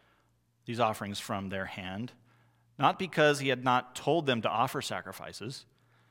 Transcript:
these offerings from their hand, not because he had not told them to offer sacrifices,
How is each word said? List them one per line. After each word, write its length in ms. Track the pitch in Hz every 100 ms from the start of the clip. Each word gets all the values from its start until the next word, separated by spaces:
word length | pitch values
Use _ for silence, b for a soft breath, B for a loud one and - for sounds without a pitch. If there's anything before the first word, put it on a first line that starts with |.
| b b b b _ _
these 160 | - 117
offerings 400 | 113 107 101 101
from 280 | - 101 95
their 180 | 98 95
hand, 440 | - 92 98 123 - b b b b b -
not 220 | 139 -
because 400 | 185 - 151 139
he 120 | 135
had 120 | 127
not 320 | 127 123 -
told 320 | - - 170 139
them 160 | 117
to 80 | 104
offer 320 | 107 131 143
sacrifices, 840 | - 98 90 - 76 - 104 - - b b b b